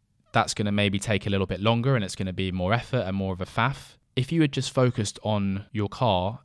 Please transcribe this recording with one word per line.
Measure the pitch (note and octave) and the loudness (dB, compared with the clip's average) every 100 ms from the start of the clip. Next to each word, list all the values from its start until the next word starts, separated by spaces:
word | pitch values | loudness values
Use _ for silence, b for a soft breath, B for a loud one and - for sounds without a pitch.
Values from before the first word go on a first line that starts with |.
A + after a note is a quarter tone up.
| _ _ _ | _ _ _
That's | A#2 - | 0 0
gonna | - G#2+ | 0 0
maybe | G2+ G2+ G2 | 2 2 0
take | - G2+ G2+ | 0 -2 0
a | |
little | G2 F#2 | 0 0
bit | F2+ | 0
longer, | G#2+ A#2 B2+ B2+ | 2 2 2 0
and | |
it's | F#2+ - | 0 -4
gonna | F#2+ | -6
be | F#2 F#2+ | -2 -2
more | F#2 F2+ | 0 0
effort | A#2 - B2 F#2 | 0 0 -2 0
and | G2 | -2
more | F#2+ | -2
of | F#2 | -4
a | F#2 | -4
faff. | - A#2+ C3+ - - _ - | 0 0 -2 -12 -20 _ -4
If | B2+ | -2
you | E3 | 2
had | D3 | 2
just | C3+ C3 | 0 -2
focused | - B2+ A#2+ G2+ - | 2 2 2 -4 -4
on | G#2+ G#2 G2 G2 - | -2 0 0 -2 -4
your | G#2+ G2+ | -4 -4
car | - B2 F2+ F#2+ A#2+ | 0 2 2 0 -4